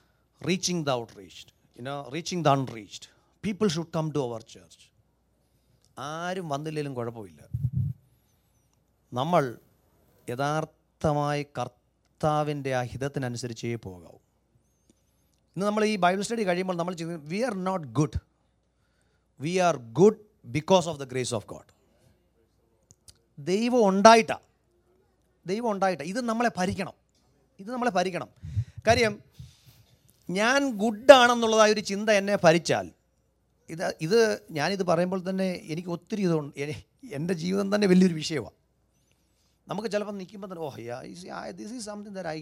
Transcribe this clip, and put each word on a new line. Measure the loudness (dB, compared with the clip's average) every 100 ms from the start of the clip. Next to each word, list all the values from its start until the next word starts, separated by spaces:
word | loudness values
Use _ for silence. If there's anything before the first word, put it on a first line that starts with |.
| _ _ _ _ -4
reaching | -2 -2 -2 -2
the | -2
outreached, | -4 -14 -20 -20 -20 _ _ -14
you | -10
know, | -10 -10
reaching | -10 -6 2 4
the | 4
unreached. | 2 -8 -14 -18 -20 _ _ _
People | -6 0 0
should | 0 -4 -4
come | -2 -2
to | -4
our | -6 -14
church. | -20 -20 -20 _ _ _ _ _ _ _ _ _ _ _ -14
ആരും | -12 -8 -6 -6 -4
വന്നില്ലെങ്കിലും | -6 -4 -6 -6 -6
കുഴപ്പമില്ല. | -6 -8 -14 -18 -12 -6 -4 -2 -4 -6 _ _ _ _ _ _ _ _ _ _ _ -6
നമ്മൾ | 0 2 2 -4 _ _ _ _ _ _ -10
യഥാർത്ഥമായി | -4 -2 -2 -4 _ _ _ 0 0 0 -4 -6 -8
കർത്താവിൻ്റെ | -8 -10 _ _ _ _ 0 0 -2 -4 -2 -2
ആ | -4
ഹിതത്തിനനുസരിച്ചേ | -6 -6 -4 -6 -6 -8 -8 -6 -6
പോകാവൂ. | -10 -16 -18 -20 _ _ _ _ _ _ _ _ _ _ _ _ _
ഇന്ന് | -4 -2
നമ്മൾ | 2 2
ഈ | 4
ബൈബിൾ | 2 2 -2
സ്റ്റഡി | -2 0
കഴിയുമ്പോൾ | 0 -2 -4
നമ്മൾ | -4 -6
ചെയ്യുന്നത്, | -8 -10 -8
we | -4 -4
are | -4 -4
not | -4 -2 0
good. | 0 -2 -10 _ _ _ _ _ _ _ _ _ _ -10
We | -4 2 2
are | 0 -2 6
good | 6 6 -4 _ -8 -4
because | 4 4 4
of | -6
the | -6
grace | -4 -2 -4
of | -6
God. | -14 -18 _ _ _ _ _ _ _ _ _ _ _ _ _ -20 _ _ -12 -2
ദൈവം | 0 2 4 6
ഉണ്ടായിട്ടാ, | 8 10 10 6 -4 _ _ _ _ _ _ _ _ _ _ -6
ദൈവം | -2 -2
ഉണ്ടായിട്ടാ. | 2 2 0 -4
ഇത് | -4 -2
നമ്മളെ | 2 0 2
ഭരിക്കണം, | -2 -2 -6 -12 _ _ _ _ _ -18
ഇത് | -10
നമ്മളെ | -2 0 2
ഭരിക്കണം. | 0 -2 -8 _ -6 -4 -4 0 2
കാര്യം | 4 4 0 -12 -20 -20 -20 _ _ _ _ _ _ -6 0
ഞാൻ | 2 2 0 0
ഗുഡാണെന്നുള്ളതായ | -2 4 6 8 6 2 2 4 4 2
ഒരു | -2
ചിന്ത | -2 0 0
എന്നെ | 0 4
ഭരിച്ചാൽ, | 4 4 2 -2 -4 -14 _ _ _ _ _ _ -16
ഇത്, | -6 -6 -4 2
ഇത് | 4 4 0 -6 -2
ഞാനിത് | -2 0 2
പറയുമ്പോൾ | 2 2 -2 -4
തന്നെ | -2 -2 -4 -6
എനിക്ക് | -8 -6 -8
ഒത്തിരി | -6 -2 2
ഇതുണ്ട്. | 2 -2 -6
എ-, | -8 -8 -14 _ -12 -6
എൻ്റെ | -4 -4
ജീവിതം | -2 -2 0
തന്നെ | 2 6
വലിയൊരു | 8 8 4
വിഷയമാണ്. | -4 -4 -6 -12 _ _ _ _ _ _ _ _ _ _ -10
നമുക്ക് | -8 -4
ചിലപ്പോൾ | -4 -4 -8
നിൽക്കുമ്പോൾ | -12 -14 -14
തന്നെ, | -10 -10
"Oh, | -10 -10
yeah, | -12 -12
you | -16
see, | -14 -12
I, | -12 -12
this | -12 -12
is | -12
something | -14 -12 -10
that | -8
I | -8